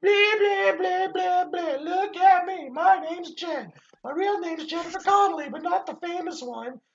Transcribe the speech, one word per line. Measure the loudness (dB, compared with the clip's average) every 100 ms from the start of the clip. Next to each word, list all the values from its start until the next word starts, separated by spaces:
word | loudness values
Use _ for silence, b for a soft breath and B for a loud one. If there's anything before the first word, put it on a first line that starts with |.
Blah, | 4 4 4 4 2 2 2 2
blah, | 0 0 -2
blah, | -2 0 2 0
blah. | -2 -4 -4
Look | -2 -2 -2 4
at | 6 6 4
me. | -6 -8
My | 0 4 4
name's | 2 -8 -10
Jen. | -10 -6 -6 -8 -16 b b
My | -10
real | -4 -2 -2
name's | -4 -8 -8
Jennifer | -8 -6 -6
Connelly, | 2 4 4 0 -8
but | -8
not | -2 -2 -4
the | -10
famous | -8 -6 -6 -8
one. | -10 -10 -10 -12 _